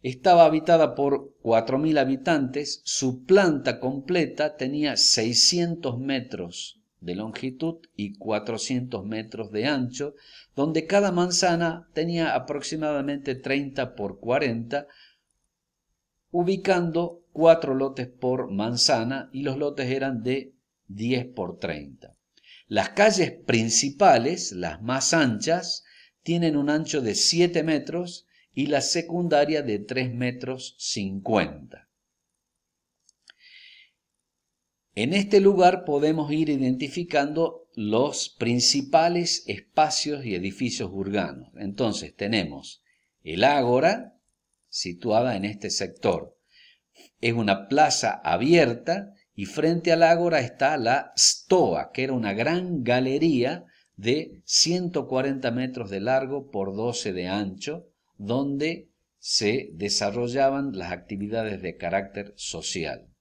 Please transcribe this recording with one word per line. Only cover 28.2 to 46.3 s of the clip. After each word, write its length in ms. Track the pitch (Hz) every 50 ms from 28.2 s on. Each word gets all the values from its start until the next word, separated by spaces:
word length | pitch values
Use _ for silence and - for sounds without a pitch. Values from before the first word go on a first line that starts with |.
| _ _ _ _ _ _ _
y 140 | 127 143
la 120 | 147 147 139
secundaria 800 | 131 - - 175 165 170 170 180 175 165 156 143 147 143 156 151 139
de 160 | 120 104 101
tres 340 | 104 - 127 131 127 127 117
metros 600 | 120 123 123 123 127 127 123 131 131 - - _ _
cincuenta. 1080 | - - - 117 101 95 95 98 95 - 110 101 85 - - 76 67 - - - _ _ _ _ _ _ _ _ _ _ _ _ _ _ _ _ _ _ _ _ _ _ _ _ _ _ _ _ _ _ - _ _ - - - - - - - - _ _ _ _ _ _ _ _ _ _ _ _ _ _ _ _ _ _ _ _ _ _
En 160 | 98 107 135
este 300 | 180 202 196 202 214 202
lugar 420 | 196 196 196 180 180 180 185 180 180
podemos 480 | 160 147 143 151 156 156 160 151 147
ir 160 | 151 156 160
identificando 1200 | 151 147 135 131 127 131 127 151 139 - 180 170 170 - 170 143 147 151 160 165 170 - - - _ _
los 540 | 113 107 104 107 117 135 147 - - - -
principales 1120 | _ _ 117 113 120 123 117 - - 143 139 - - 160 165 175 175 175 170 - - - -
espacios 800 | - 101 98 - _ _ - 156 151 - - - 147 147 139 131
y 100 | 117 95
edificios 540 | 87 92 98 92 - 127 120 - - 113 92 98
urbanos. 560 | 95 95 98 101 101 87 76 69 64 - - _
Entonces 580 | 67 104 98 98 - 127 110 104 - - 73 _
tenemos 640 | - 104 101 113 104 87 76 71 67 - - - _ _ _ _ _ _ _ _ _ _
el 200 | 80 80 90 110
Ágora, 720 | 139 147 147 160 160 123 127 147 175 208 247 254 - _ _ _ _ _ _ _ _ _ _ _ _
situada 640 | - - - 92 87 87 - 117 104 113 123 127 117
en 80 | 95 95
este 260 | 104 107 - - 98
sector. 600 | - - 98 90 - - - 107 90 78 - -